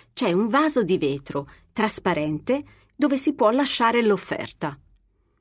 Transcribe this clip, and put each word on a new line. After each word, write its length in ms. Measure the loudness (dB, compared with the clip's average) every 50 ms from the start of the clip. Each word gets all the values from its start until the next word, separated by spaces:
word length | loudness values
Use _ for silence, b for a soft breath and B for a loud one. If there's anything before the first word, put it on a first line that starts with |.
| B B B
c'è 180 | -2 0 0
un 160 | 2 2 0
vaso 380 | 2 2 2 2 2 2 0 0
di 140 | 2 0 0
vetro, 500 | 0 0 -2 -4 -8 -8 -8 -8 -8 b b b b b b
trasparente, 920 | -2 -2 -2 -2 -2 -2 -2 -2 -2 -2 -4 -4 -4 -2 -2 -2 -2 -4 b b b b b b
dove 220 | b 0 0 0
si 160 | 0 0 -2 0
può 180 | 2 4 4
lasciare 520 | 4 4 2 0 0 0 0 2 2 2 4
l'offerta. 760 | 2 2 0 -2 -6 -8 -8 -8 -10 -10 -8 -8 -8 -8 -10 _ _ _ _ _ _ _ _ _ _ _ _